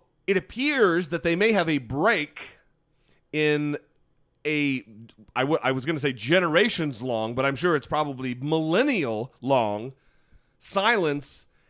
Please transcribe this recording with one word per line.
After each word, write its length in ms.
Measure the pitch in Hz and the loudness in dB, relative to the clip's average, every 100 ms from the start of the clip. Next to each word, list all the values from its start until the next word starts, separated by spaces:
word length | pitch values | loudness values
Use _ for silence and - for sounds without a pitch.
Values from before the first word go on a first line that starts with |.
| _ _ - | _ _ -2
it 100 | 185 | -2
appears 720 | - 233 294 277 196 170 147 | -2 -4 0 4 4 4 -2
that 140 | 165 | -2
they 120 | 170 170 | 0 2
may 160 | 220 | 2
have 160 | 202 160 | 2 2
a 100 | 143 | 0
break 760 | 113 135 208 190 151 - - - _ _ _ _ _ _ _ | -2 0 2 2 -2 -10 -20 -20 _ _ _ _ _ _ _
in 440 | 151 151 147 147 147 _ _ _ _ _ _ 151 | 0 2 2 0 -4 _ _ _ _ _ _ -2
a, 380 | 151 143 131 110 107 113 - 104 123 | 0 0 -2 -8 -20 -20 -20 -8 -2
I, 40 | |
w-, 180 | 135 156 | 0 0
I 80 | 131 | 0
was 140 | 131 131 | -2 -2
gonna 140 | 156 | -2
say 100 | 139 | -2
generations 880 | 120 117 185 170 165 220 - 151 107 | -2 2 2 4 2 2 0 -4 -4
long, 320 | 127 110 110 | -4 -2 -2
but 120 | 120 135 | 0 -2
I'm 100 | 127 | 0
sure 220 | 180 151 | 0 0
it's 100 | - | 0
probably 480 | 151 147 131 131 123 | -4 -2 -4 -6 -4
millennial 1000 | 147 160 156 185 294 220 123 110 127 _ | -2 0 2 2 2 0 -2 -4 -6 _
long 540 | 127 131 110 104 127 - _ _ _ - _ _ | 0 2 2 -2 -8 -14 _ _ _ -20 _ _
silence, 840 | - 196 214 226 156 143 - - - _ | -6 0 2 2 0 -2 -6 -12 -18 _